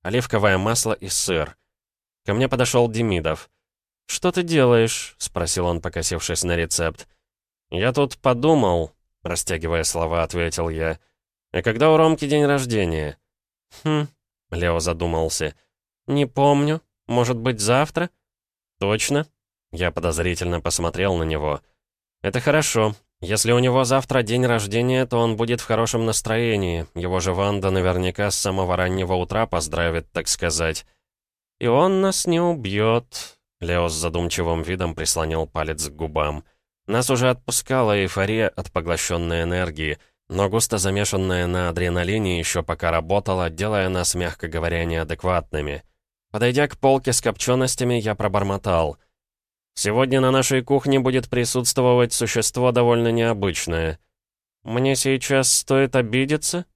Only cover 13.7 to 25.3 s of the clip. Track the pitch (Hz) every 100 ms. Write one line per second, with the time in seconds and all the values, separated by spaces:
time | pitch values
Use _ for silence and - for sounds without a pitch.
13.7 | - 156 151 147 _ _ _ _ 85 87
14.7 | 85 80 82 85 82 80 - 78 - _
15.7 | _ _ _ - 139 135 - 143 143 147
16.7 | 160 - _ - 120 120 120 117 110 104
17.7 | 123 147 - 175 - _ _ _ _ _
18.7 | _ 98 107 - 143 151 _ _ _ _
19.7 | 80 90 82 85 80 87 85 87 87 87
20.7 | - 85 82 98 87 80 78 76 71 -
21.7 | _ _ _ _ _ 98 110 135 151 -
22.7 | 113 107 107 _ _ 85 104 113 120 127
23.7 | 127 123 135 - 135 107 120 127 117 101
24.7 | 113 123 127 123 120 117